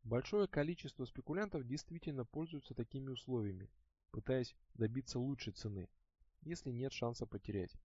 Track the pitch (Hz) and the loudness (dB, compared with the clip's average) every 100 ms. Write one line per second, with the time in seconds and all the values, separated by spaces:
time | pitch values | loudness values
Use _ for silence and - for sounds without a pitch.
0 | 113 120 - 208 196 156 151 175 147 - | 4 2 6 4 6 4 2 0 -6 -6
1 | 123 - - 170 208 165 123 147 - 165 | -6 -6 -2 -2 0 -2 -2 -4 -4 -6
2 | 160 139 117 151 165 151 - 127 117 135 | -4 -4 -2 -2 -4 -6 -6 -4 -2 -4
3 | 135 127 - 123 104 92 101 - - _ | -4 -6 0 2 2 -2 -10 -16 -20 _
4 | _ 110 117 131 120 - - - 110 123 | _ -4 2 2 2 -6 -16 2 4 4
5 | 131 123 127 131 113 - 110 98 85 _ | -2 0 0 0 -4 -4 -4 -2 -6 _
6 | _ _ - _ 147 170 135 120 135 - | _ _ -20 _ -6 -4 -2 0 0 2
7 | 120 117 117 104 - 101 90 - | 0 0 -4 -4 -2 0 0 -6